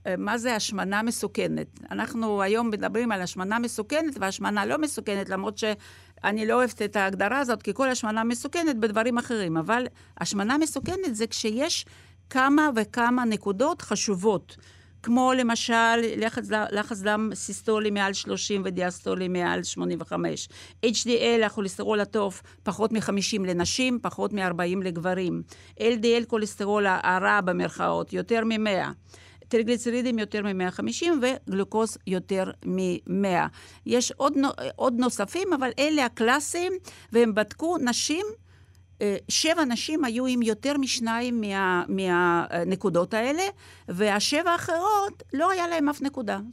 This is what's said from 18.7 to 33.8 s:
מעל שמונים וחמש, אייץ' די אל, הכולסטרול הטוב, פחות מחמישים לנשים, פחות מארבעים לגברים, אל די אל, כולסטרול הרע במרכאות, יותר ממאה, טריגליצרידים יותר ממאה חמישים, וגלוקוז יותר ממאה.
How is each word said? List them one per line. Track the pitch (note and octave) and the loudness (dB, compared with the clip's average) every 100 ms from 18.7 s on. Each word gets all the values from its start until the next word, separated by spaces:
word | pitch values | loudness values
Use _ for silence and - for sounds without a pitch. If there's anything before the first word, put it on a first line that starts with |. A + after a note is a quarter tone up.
| F3+ F3+ F3+ F#3+ F#3 F#3 | -2 -2 -4 -4 -2 -2
מעל | F3+ F3 F3+ | 0 0 -2
שמונים | F3 F3+ F3 E3 | -4 -4 -4 -4
וחמש, | E3 F3 E3+ D3 - - - - | -4 -4 -2 -4 -10 -16 -20 -2
אייץ' | B3 G#3+ A3+ | 0 0 0
די | A#3 | 2
אל, | A#3 A#3 | 4 4
הכולסטרול | G#3 A3 F#3+ - G3+ G#3+ | 2 -2 -6 -4 -2 0
הטוב, | G3 A3 G3+ - - - | 0 -2 -2 -4 -16 -10
פחות | - F#3 A3 | -6 -2 0
מחמישים | A3 - G3+ F3+ G#3+ F#3 | 0 0 0 0 0 0
לנשים, | F3 F3 - B3+ A#3+ | 0 0 0 0 0
פחות | F3+ F#3 G3+ | -4 -4 -2
מארבעים | G#3 F#3 F3 F3 F#3+ | 0 -2 0 -2 -2
לגברים, | F#3 E3+ F3+ F#3 F3+ E3 E3+ - - - | -2 -2 -2 0 -2 -4 -8 -16 -16 -2
אל | A3 A#3+ | 2 2
די | A#3 A#3 | 4 2
אל, | A3+ | 2
כולסטרול | A3 G#3 - G3+ G#3 G3 | -2 -2 -2 0 2 2
הרע | F#3 - F3+ G3+ G#3 | 2 2 2 4 4
במרכאות, | F3+ F3+ F3 - F3 E3+ E3 | 2 0 -2 -2 0 0 -2
יותר | F#3 F3+ A3+ A3 | -4 0 0 0
ממאה, | A3 G#3+ F#3 C#3 - - - - - - | 0 0 0 -2 -8 -18 -20 -20 -20 -2
טריגליצרידים | A3+ A3+ A#3+ A#3+ A#3+ B3 A#3 | 0 2 0 0 0 0 -2
יותר | G#3 G#3+ | -2 -2
ממאה | G3+ F#3+ F3+ | -2 -2 -2
חמישים, | F#3 G#3+ A#3+ E4+ D4+ | -2 -4 -2 0 2
וגלוקוז | B3 C4 - F#3+ G3 G#3+ A3 - - | 2 -2 -2 -2 0 0 -2 -4 -4
יותר | F#3 - F#3+ F#3+ - F3+ | -4 -2 -2 -2 -6 -4
ממאה. | F#3 F#3 F3 - F#3+ G3 F3 D#3 - - - | -2 0 -2 -2 -2 2 2 0 -4 -20 -12